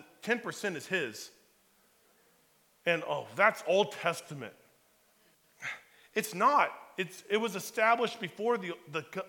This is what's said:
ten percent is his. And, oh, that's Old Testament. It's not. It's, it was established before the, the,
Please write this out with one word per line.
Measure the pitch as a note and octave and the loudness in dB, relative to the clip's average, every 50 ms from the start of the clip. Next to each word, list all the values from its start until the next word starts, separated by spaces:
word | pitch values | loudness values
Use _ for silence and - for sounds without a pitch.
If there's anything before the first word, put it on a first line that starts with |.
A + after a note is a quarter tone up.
| - - - - | -16 -18 -20 -10
ten | - G#3 A#3+ A3+ | -2 -2 -2 -2
percent | A3+ F3+ - - - G3+ E3+ | -2 -8 -8 -4 -4 -4 -4
is | C#3+ - | -4 -6
his. | - F#3 F3+ D3 A#2 G#2+ - - - - _ _ _ _ _ _ _ _ _ _ _ _ _ _ _ _ _ _ _ _ _ _ _ _ _ _ _ _ _ - | -4 -2 -2 -2 -2 -6 -10 -14 -16 -18 _ _ _ _ _ _ _ _ _ _ _ _ _ _ _ _ _ _ _ _ _ _ _ _ _ _ _ _ _ 0
And, | F3 E3+ D#3+ - | 0 0 0 0
oh, | - D3 C#3+ B2+ G#2+ A2+ | -4 -4 -4 -6 -6 2
that's | D#3 G3 A3 - - - | 4 4 4 4 2 0
Old | - F3+ G3 G#3 G3+ | 2 4 4 4 2
Testament. | - - - E3 E3 - - - D#3 C#3 A#2+ G2+ - - _ _ _ _ _ _ _ _ _ _ _ _ _ _ _ _ _ _ _ - - - - - - _ _ _ - - - | -2 -2 -2 -2 -2 -2 -8 -12 -12 -12 -12 -12 -14 -18 _ _ _ _ _ _ _ _ _ _ _ _ _ _ _ _ _ _ _ -14 -12 -12 -12 -12 -16 _ _ _ -16 -4 -4
It's | G#3+ - - F3 | -2 -2 -2 0
not. | F3+ G#3+ C4+ C#4+ C4+ F#3 D3 - - - - - | 4 4 6 6 6 4 4 0 -8 -18 -14 -6
It's, | - F#3+ D#3+ - - - - | -6 -6 -6 -6 -14 -6 -2
it | G3+ | 0
was | A3 A3+ A3+ F3+ | 0 0 0 -4
established | F#3 - - - A#3 A3 A3+ A#3 B3+ A#3+ - - - | -6 -8 -6 0 2 4 6 6 4 2 -2 -2 -6
before | G3 D#3+ - - G#3 A#3+ A#3+ | -8 -8 -6 -2 0 0 0
the, | A3 F#3 E3+ E3 - - D#3 | 0 0 -6 -8 -10 -10 -8
the, | D3 D#3+ C3+ - - F#3 F#3+ | -8 -8 -6 -6 -8 -10 -8